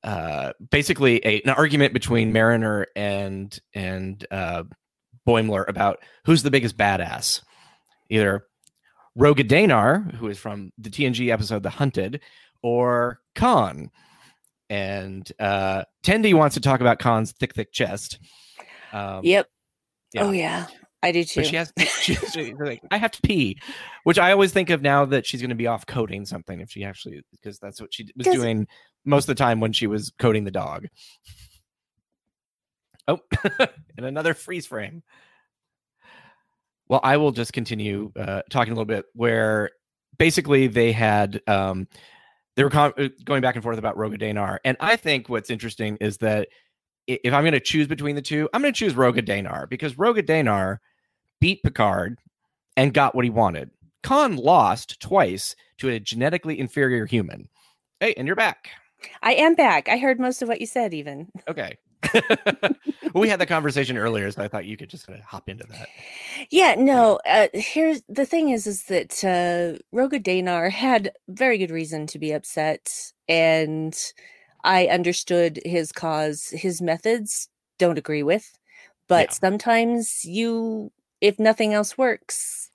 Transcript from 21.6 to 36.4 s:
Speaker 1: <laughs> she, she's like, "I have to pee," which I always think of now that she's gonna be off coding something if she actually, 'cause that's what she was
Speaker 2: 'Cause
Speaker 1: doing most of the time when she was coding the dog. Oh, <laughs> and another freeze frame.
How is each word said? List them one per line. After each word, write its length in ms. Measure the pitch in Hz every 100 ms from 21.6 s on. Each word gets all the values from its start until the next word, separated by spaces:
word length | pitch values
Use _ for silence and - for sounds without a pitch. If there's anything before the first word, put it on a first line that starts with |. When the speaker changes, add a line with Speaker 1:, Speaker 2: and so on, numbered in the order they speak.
| 165 -
Speaker 1:
<laughs> 260 | 175 -
she, 140 | - -
she's 380 | - 160 123 127
like, 220 | 147 117 -
"I 80 | 208
have 140 | 220
to 100 | -
pee," 380 | - 196 117 98 - - - -
which 140 | - 170
I 140 | 180
always 200 | 196 196
think 180 | 196 180
of 100 | 165
now 240 | 143 139 139
that 200 | 135 -
she's 140 | 127
gonna 100 | 123 117
be 120 | 117
off 180 | 113 -
coding 400 | 131 110 101 101
something 340 | 92 82 90
if 120 | 85
she 120 | -
actually, 380 | 98 98 - 71 - _
'cause 160 | 110 101
that's 200 | 101 -
what 140 | 110
she 140 | - 107 -
was 100 | 127
Speaker 2:
'Cause 100 | 359
Speaker 1:
doing 320 | 117 110 208 _ _ _ -
most 200 | 143 -
of 20 |
the 140 | 127
time 160 | 131 113
when 140 | 110
she 120 | 107 113
was 260 | 107 87 _
coding 260 | 123 107
the 80 | 101
dog. 360 | 95 - 78 - _ - _ _ - - _ _ _ _ _ _ _ _ _ _ _ _ _ _ _ -
Oh, 120 | 147 _
<laughs> 280 | - - - 262 - - -
and 80 | 123
another 280 | 143 160
freeze 320 | 156 - 180 -
frame. 380 | 113 101 165 _ _ _ _ _ _ _ _ _ _ _ - _ _